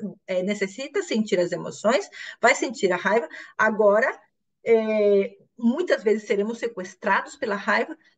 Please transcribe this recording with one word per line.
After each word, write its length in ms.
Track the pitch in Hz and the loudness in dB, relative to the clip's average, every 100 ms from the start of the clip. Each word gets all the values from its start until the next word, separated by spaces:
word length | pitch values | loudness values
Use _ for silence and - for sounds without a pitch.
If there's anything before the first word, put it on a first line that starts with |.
| 208 - - | -12 -12 -6
é, 160 | 185 | -4
necessita 580 | 185 202 196 226 285 403 | -2 -2 -4 -6 -6 -4
sentir 380 | - 226 214 180 | -2 -2 0 0
as 120 | 170 | 0
emoções, 580 | 165 170 - 202 277 - - - - | -2 -8 -4 0 0 -2 -12 -16 -2
vai 120 | 233 | 0
sentir 380 | 285 302 226 185 | 2 -2 -2 0
a 60 | 180 | 0
raiva. 320 | 196 220 - - - - | 2 0 0 -10 -10 0
Agora, 540 | 220 208 208 208 269 - _ _ _ _ - | 0 4 4 4 2 -4 _ _ _ _ 2
é, 720 | 226 220 214 208 202 196 - _ - | 2 2 2 4 4 2 -6 _ -2
muitas 460 | 233 277 359 - | 0 0 0 0
vezes 240 | 220 214 - | 2 0 0
seremos 300 | 202 208 233 | -2 -2 -4
sequestrados 800 | 233 185 185 - 208 214 539 - | -8 -8 -14 -6 0 0 -2 -8
pela 200 | 220 196 | -6 -4
raiva. 400 | 196 214 269 311 _ | 0 0 -2 -8 _